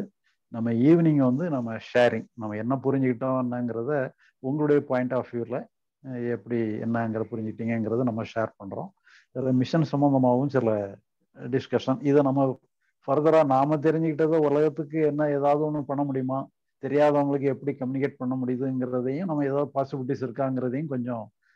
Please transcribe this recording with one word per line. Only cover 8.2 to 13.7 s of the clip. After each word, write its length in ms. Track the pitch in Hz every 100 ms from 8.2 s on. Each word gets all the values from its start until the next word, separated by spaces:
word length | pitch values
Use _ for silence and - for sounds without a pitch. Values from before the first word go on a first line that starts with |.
share 280 | 104 113 110 -
பண்றோம். 320 | 98 113 185 _ _ - _ 127
இதுல 160 | 131
mission 300 | 127 127 165
சம்பந்தமாகவும் 680 | 147 143 143 135 127 123 139
சில 180 | 135 113 107 98 101 _ _ _ -
discussion, 680 | 127 127 - 156 - 123 143
இதை 160 | 143
நம்ம 200 | 135 139 135 - _ _ _ _ -
ஃபர்தரா 380 | 139 156 160 143
நாம 300 | 131 143